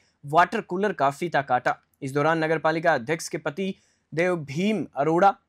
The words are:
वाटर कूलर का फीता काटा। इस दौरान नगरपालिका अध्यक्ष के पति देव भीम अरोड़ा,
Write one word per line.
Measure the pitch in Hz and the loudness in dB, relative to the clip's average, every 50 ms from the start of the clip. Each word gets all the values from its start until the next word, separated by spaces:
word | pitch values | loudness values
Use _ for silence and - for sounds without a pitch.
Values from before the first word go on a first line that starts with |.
| _ _ _ _ - | _ _ _ _ -6
वाटर | 143 147 170 180 180 - 220 - | 0 4 4 4 4 2 -4 -6
कूलर | - 180 185 202 208 185 | -4 -4 -2 -2 -2 0
का | - 143 139 | 0 0 0
फीता | 139 - 180 160 - 147 135 | 0 -2 -4 -2 -2 -2 0
काटा। | - 123 127 - 151 143 - _ _ _ - | 0 0 0 0 -2 -4 -4 _ _ _ -12
इस | 143 135 135 | -8 -4 -2
दौरान | 143 147 156 165 165 156 | 2 2 2 2 2 2
नगरपालिका | 156 160 156 147 160 160 165 165 170 160 | 0 0 0 0 0 0 0 2 2 2
अध्यक्ष | 131 113 123 160 165 - | 0 0 -4 -4 -6 -6
के | - - 165 | -8 -8 -8
पति | - 156 143 - 190 190 185 _ _ _ _ _ _ - - | -6 -6 -6 -6 -6 -6 -8 _ _ _ _ _ _ -8 -4
देव | 156 175 180 180 | -2 0 0 -2
भीम | 170 147 139 135 165 190 208 220 185 127 - - | -4 -6 -6 -4 -2 0 0 0 -2 -4 -6 -4
अरोड़ा, | 131 143 156 165 175 190 202 226 - _ | -2 0 2 4 4 4 4 2 0 _